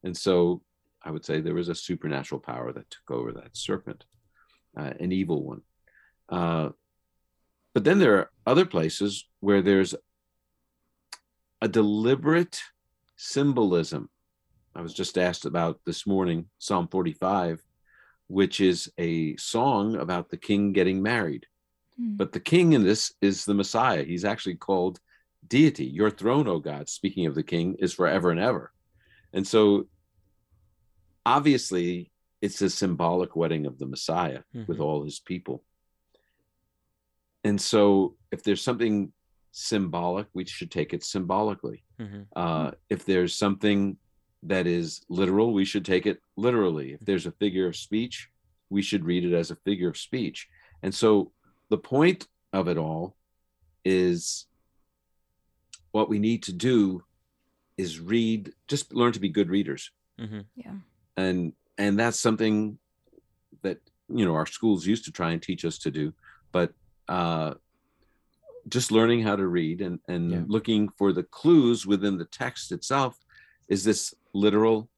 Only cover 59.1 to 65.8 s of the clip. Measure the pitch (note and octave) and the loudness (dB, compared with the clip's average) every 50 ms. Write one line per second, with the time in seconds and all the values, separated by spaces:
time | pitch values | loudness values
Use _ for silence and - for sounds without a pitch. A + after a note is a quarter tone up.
59.1 | A#2 G2+ G2 F#2+ D#2 G#2 G2 E2+ F#2 G2+ G2 D#2+ C#2 C2+ - - _ _ _ _ | 2 0 -4 -2 2 0 0 2 2 -2 0 -2 -6 -10 -10 -18 _ _ _ _
60.1 | _ - A2+ G#2 G#2+ G#2 G2+ _ _ B3+ - - G3 G3 F3+ _ _ _ _ _ | _ -14 -14 -12 -12 -14 -14 _ _ -20 -18 -16 -16 -18 -18 _ _ _ _ _
61.1 | _ F#2+ F#2+ F#2 F#2 F2+ F2 D#2+ - _ _ _ _ - G2+ G2+ G2 G#2 A#2 A#2 | _ -4 -2 0 0 -2 -2 -4 -8 _ _ _ _ -2 0 0 2 2 2 0
62.1 | A2+ - - A#2+ A2 G#2 A2+ A2 G#2+ G#2+ G#2+ G#2 G#2+ _ _ _ _ _ _ _ | 0 0 0 0 2 2 2 2 2 0 0 -4 -6 _ _ _ _ _ _ _
63.1 | _ _ _ _ _ _ _ _ - _ - F#2+ F2 - _ _ _ _ _ - | _ _ _ _ _ _ _ _ -18 _ -6 -6 -6 -8 _ _ _ _ _ -6
64.1 | - A#2+ G#2 F2 D#2+ D#2 D#2+ - - - - A2+ G2+ F2 D#2+ F#2+ A2 A#2 - - | -2 0 2 2 2 0 -2 -2 -6 0 2 2 2 2 2 0 0 0 -2 -12
65.1 | - - F2 E2 E2+ D#2+ - - F#2 - - E2+ - - | -6 -4 -2 -2 -2 -4 -4 -8 -8 -4 -4 -6 -6 -4